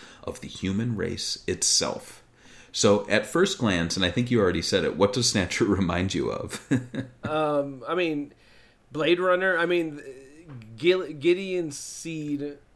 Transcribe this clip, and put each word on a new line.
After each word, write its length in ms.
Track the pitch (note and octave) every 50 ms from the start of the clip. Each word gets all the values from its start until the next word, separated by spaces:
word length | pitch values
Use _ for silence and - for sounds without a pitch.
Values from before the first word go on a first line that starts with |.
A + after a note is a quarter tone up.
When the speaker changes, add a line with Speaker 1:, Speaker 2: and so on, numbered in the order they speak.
| - - - - -
Speaker 1:
of 160 | - - -
the 80 | - -
human 460 | - - - F#2 F#2+ G2+ A#2 B2 A#2
race 460 | F#2+ F2+ F2 F2 F2 - - - - -
itself. 760 | - - - - - - - F2 - - - - - - - - _ _ _ - - - - - -
So, 380 | - - - G#2+ G2+ G2+ - -
at 160 | - A2 -
first 320 | - - E3 F#3 G3 -
glance, 400 | - B2+ G#2+ F#2 E2+ E2+ E2 -
and 80 | F#2+ F#2
I 60 | F2+
think 200 | - B2 B2 B2
you 100 | A#2+ A2+
already 200 | G2+ F2+ F2 F2
said 240 | E2+ - - F#2+ E2
it, 120 | - -
what 180 | D#2 G2 G2+ -
does 160 | B2+ A#2 -
Snatcher 340 | - A2 F#2 F2 - - A#2+
<laughs> 0 |
remind 480 | G2+ G2+ F2+ F#2+ E2+ E2+ F2 F#2 F#2+
you 180 | - F2 C2 A1+
of? 300 | - - - - - - - -
<laughs> 520 | C3+ B2 B2 - - - - - - _ -
Speaker 2:
Um, 580 | D3+ D3+ D#3 D#3 D3+ D3 C#3+ C#3+ C#3 C#3 C3 A#2 C3
I 60 | D#3+
mean, 380 | F3+ F3+ E3 D#3 D3 C#3+ C#3+ - _ _ - - - - _ _ _ _ _
Blade 280 | B2+ D3 D#3 D#3 F3 F3
Runner. 360 | F#3 F#3 F3+ F3+ F#3 F#3+ F3+ E3
I 60 | E3+
mean, 360 | E3+ F3 F3 E3 D#3+ D3 D3 C#3 C3+ B2+ C3 C3+ C3 C#3+ D#3 F3 E3 C#3 B2 A2 A2 A2+
Gil-, 360 | A2+ C#3+ F3 F#3 F#3 F3+ C3+
Gideon 580 | D#3+ D3 C3 E3+ F3 F#3+ G3 F#3+ F#3 F3+ E3+ D#3
Seed 840 | C#3+ - - - - - - E3 E3 D#3 D3+ D3 D3 C#3 C#3+ D3 C#3+ - - _ _